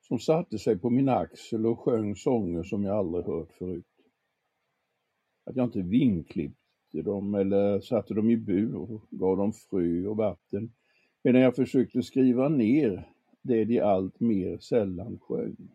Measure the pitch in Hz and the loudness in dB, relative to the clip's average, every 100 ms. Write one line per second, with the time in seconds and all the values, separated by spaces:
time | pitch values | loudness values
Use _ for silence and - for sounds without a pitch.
0 | _ 120 - 160 180 107 - 101 120 123 | _ -4 0 0 -2 -4 -2 0 0 2
1 | 139 113 82 - - 110 113 120 - 113 | 2 0 -2 -10 -8 -2 -2 -2 -2 -2
2 | 104 101 151 120 90 85 85 104 98 104 | -2 -4 -2 0 -2 -4 -4 -4 -2 -2
3 | 90 87 87 82 80 _ 92 87 - _ | -2 -4 -4 -6 -8 _ -8 -8 -12 _
4 | _ _ _ _ _ _ _ _ _ _ | _ _ _ _ _ _ _ _ _ _
5 | _ _ _ _ - 120 123 107 90 117 | _ _ _ _ -8 -2 -2 -2 0 2
6 | 131 87 - - 71 - _ _ _ 80 | 4 2 -4 -6 -6 -10 _ _ _ -8
7 | 104 101 98 101 98 98 101 101 - 117 | -4 -4 -2 0 2 2 2 0 0 -2
8 | - 104 110 113 107 92 113 110 104 107 | -2 0 2 0 2 0 0 -4 -10 -12
9 | _ 98 95 95 101 - _ 95 85 85 | _ -4 0 2 0 -4 _ -2 0 0
10 | 98 110 107 95 _ 101 113 _ _ _ | -2 -2 -2 -4 _ -8 -8 _ _ _
11 | _ _ 131 123 131 127 123 131 113 127 | _ _ 4 6 6 4 0 2 2 -2
12 | 120 135 131 120 139 151 107 143 127 90 | -2 2 4 4 2 2 4 4 2 0
13 | - _ _ _ - 113 107 120 104 95 | -10 _ _ _ 0 0 2 2 4 2
14 | 95 _ 117 101 92 85 - 123 98 87 | 0 _ 0 0 -2 -6 -2 0 0 -6
15 | 95 98 _ - 110 - 92 | -10 -12 _ -6 -6 -10 -20